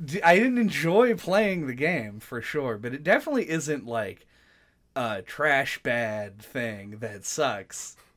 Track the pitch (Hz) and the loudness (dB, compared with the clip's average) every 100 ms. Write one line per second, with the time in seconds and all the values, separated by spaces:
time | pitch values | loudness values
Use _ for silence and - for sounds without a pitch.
0 | 143 170 170 185 254 240 214 143 165 196 | -6 4 6 8 6 4 2 2 4 6
1 | 247 185 - 196 208 180 139 120 156 165 | 6 4 2 2 2 0 -4 -2 0 -2
2 | 110 104 - 120 - 147 131 104 120 143 | -4 -12 -10 -10 -6 -4 -4 -4 -6 -4
3 | 160 254 311 262 156 160 143 143 110 117 | 2 2 2 -2 0 -2 -2 -4 -4 -4
4 | 101 85 _ _ _ _ _ _ _ 131 | -4 -8 _ _ _ _ _ _ _ -4
5 | 117 101 - - 151 139 135 - 143 120 | -4 -4 -6 0 2 2 0 -4 -2 0
6 | 113 107 104 101 - 135 117 104 101 107 | -2 -4 -8 -12 -10 -6 -6 -8 -12 -12
7 | 113 101 - - 139 104 95 - - - | -12 -10 -6 -2 -2 -2 -8 -14 -14 -18
8 | _ | _